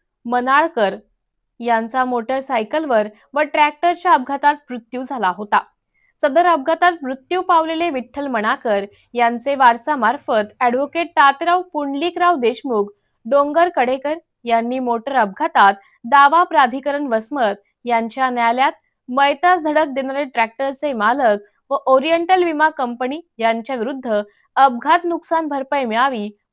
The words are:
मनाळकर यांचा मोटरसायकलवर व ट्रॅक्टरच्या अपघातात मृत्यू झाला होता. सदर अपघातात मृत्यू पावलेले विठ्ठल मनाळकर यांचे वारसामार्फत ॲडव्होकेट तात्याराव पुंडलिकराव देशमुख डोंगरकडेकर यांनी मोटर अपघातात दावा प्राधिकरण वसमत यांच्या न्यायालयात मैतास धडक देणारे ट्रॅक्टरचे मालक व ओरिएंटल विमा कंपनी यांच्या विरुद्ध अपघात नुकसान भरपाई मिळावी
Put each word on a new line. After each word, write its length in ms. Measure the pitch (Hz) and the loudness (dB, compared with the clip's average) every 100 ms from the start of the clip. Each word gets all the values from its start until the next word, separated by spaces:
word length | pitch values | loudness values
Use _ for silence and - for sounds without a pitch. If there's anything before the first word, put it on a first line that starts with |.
| _ _ | _ _
मनाळकर 720 | 233 247 254 277 330 254 190 202 _ _ _ _ _ - | -4 -4 0 0 0 0 -2 -2 _ _ _ _ _ -10
यांचा 440 | 233 226 226 262 | -2 -2 -2 -2
मोटरसायकलवर 1000 | 254 247 233 269 269 240 220 311 311 226 214 - _ | -2 -2 -2 -6 -2 -4 -2 -4 0 0 0 -8 _
व 60 | 285 | -4
ट्रॅक्टरच्या 720 | 294 311 294 294 349 349 320 | -2 0 0 0 -2 0 2
अपघातात 420 | 277 254 277 294 294 - | 2 0 0 0 0 -8
मृत्यू 320 | 247 - 247 | -14 -10 -10
झाला 300 | 262 262 185 180 | -8 -4 -4 -4
होता. 260 | 208 208 - _ _ _ _ - | -2 -2 -2 _ _ _ _ -4
सदर 240 | 294 294 359 | 0 2 2
अपघातात 460 | 320 269 330 349 339 | 2 0 2 0 0
मृत्यू 400 | 262 269 - 359 | -8 -10 -6 -6
पावलेले 480 | 370 339 320 320 339 | 0 0 0 -2 -4
विठ्ठल 360 | 262 - 285 285 | -4 -8 -10 -6
मनाळकर 580 | 233 220 269 240 202 202 _ _ | -4 -2 -2 -2 -2 -4 _ _
यांचे 420 | 233 233 233 262 | -2 0 0 -4
वारसामार्फत 920 | 277 254 240 302 285 220 285 - 226 208 - | 4 4 4 -2 0 0 -2 -2 -2 -2 -2
ॲडव्होकेट 500 | 247 247 285 330 339 | 0 0 -4 -4 -4
तात्याराव 520 | 320 277 277 339 359 | 2 2 2 0 0
पुंडलिकराव 720 | 359 294 277 277 339 349 349 320 | -2 -6 -6 -4 -4 0 0 2
देशमुख 480 | 233 247 277 220 202 _ _ _ 226 | -2 -4 -4 -2 -4 _ _ _ 0
डोंगरकडेकर 840 | 285 285 330 349 320 247 262 285 330 _ _ | 2 2 2 0 0 -2 -2 -4 -8 _ _
यांनी 340 | 233 226 233 262 | -2 0 0 -4
मोटर 380 | 247 233 247 269 | -2 -4 -2 0
अपघातात 580 | 208 190 330 262 202 202 _ _ | 0 -2 -2 4 4 4 _ _
दावा 400 | 233 277 277 330 | 2 4 6 4
प्राधिकरण 600 | 359 320 254 262 285 285 285 | 2 2 2 0 -6 -4 -2
वसमत 480 | 220 220 285 214 202 _ _ | -4 -4 -2 -2 -2 _ _
यांच्या 460 | 240 226 226 262 262 | -4 -2 -2 -4 -2
न्यायालयात 420 | 240 233 247 269 - _ _ - | 0 0 0 -4 -8 _ _ -6
मैतास 540 | 254 277 285 349 359 | 0 0 2 2 2
धडक 220 | 302 302 311 | 2 0 0
देणारे 380 | 262 269 277 | -2 -6 -6
ट्रॅक्टरचे 680 | 277 247 220 - 269 262 302 | -4 -2 -2 -2 -6 -4 -4
मालक 460 | 233 208 277 240 208 - _ - | 0 0 2 2 0 -4 _ -6
व 40 | 269 247 | -4 2
ओरिएंटल 580 | 262 302 339 339 370 | 2 4 0 2 2
विमा 240 | 349 302 311 | 2 2 0
कंपनी 520 | 311 240 240 254 311 - - | 0 -6 -4 -6 -6 -12 -4
यांच्या 380 | 226 226 226 254 | -2 -2 -4 -6
विरुद्ध 460 | 220 277 254 208 208 _ _ - | -6 -6 -2 -4 -4 _ _ 2
अपघात 420 | 269 240 277 339 | 2 2 0 0
नुकसान 440 | 339 330 - 330 311 | 0 -6 -2 -2 -2
भरपाई 360 | 277 269 285 | -6 -4 -4
मिळावी 460 | 247 220 269 240 208 - _ | -2 0 0 -2 -8 -12 _